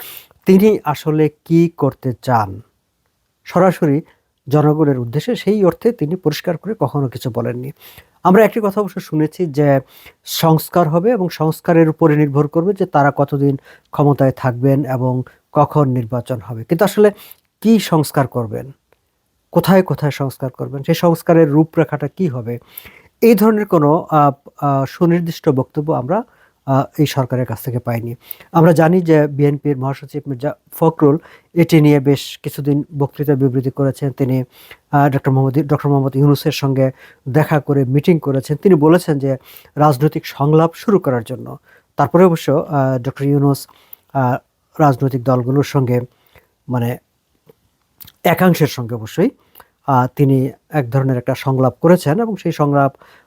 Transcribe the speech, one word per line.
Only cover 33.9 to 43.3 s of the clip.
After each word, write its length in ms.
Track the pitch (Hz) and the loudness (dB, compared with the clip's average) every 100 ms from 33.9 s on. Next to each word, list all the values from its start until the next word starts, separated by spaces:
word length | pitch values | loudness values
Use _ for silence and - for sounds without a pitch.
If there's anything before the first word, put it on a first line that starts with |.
| - 143 | -2 -8
তিনি, 320 | - 127 131 127 - - - _ | -4 -2 -2 -4 -14 -20 -20 _
আহ, 180 | 147 143 | 2 2
ডক্টর 220 | 135 - | 0 0
মোহাম্মদ, 360 | 135 135 131 147 | 0 2 0 -2
ডক্টর 220 | 147 143 | -2 0
মোহাম্মদ 260 | 139 135 135 | 0 0 0
ইউনূসের 360 | 147 139 160 | 2 2 -2
সঙ্গে 400 | - 135 135 131 - - _ - | -4 -2 0 -2 -4 -20 _ -4
দেখা 300 | 135 151 156 | -2 0 -2
করে 260 | - 139 127 | 0 -2 2
মিটিং 340 | 139 165 165 | 0 2 0
করেছেন। 380 | 143 135 - 147 | 0 -4 -4 -2
তিনি 180 | 202 175 | 2 4
বলেছেন 440 | 151 175 - 143 | 4 4 2 -2
যে 180 | 135 131 _ - _ - | -2 -4 _ -20 _ 0
রাজনৈতিক 500 | 147 131 151 156 - | 0 2 -2 -2 -12
সংলাপ 480 | - 143 156 165 | -4 2 2 2
শুরু 260 | - - 196 | -2 0 0
করার 240 | 156 123 | 0 -4
জন্য। 340 | 107 117 120 131 _ _ _ - | -6 -12 -14 -18 _ _ _ -4
তারপরে 300 | 143 170 185 | 0 4 4
অবশ্য, 400 | 165 - 143 - | 2 0 -2 0
আহ, 300 | 147 131 131 | -2 0 -2
ডক্টর 280 | 120 - | -4 -4
ইউনূস, 420 | 139 | -2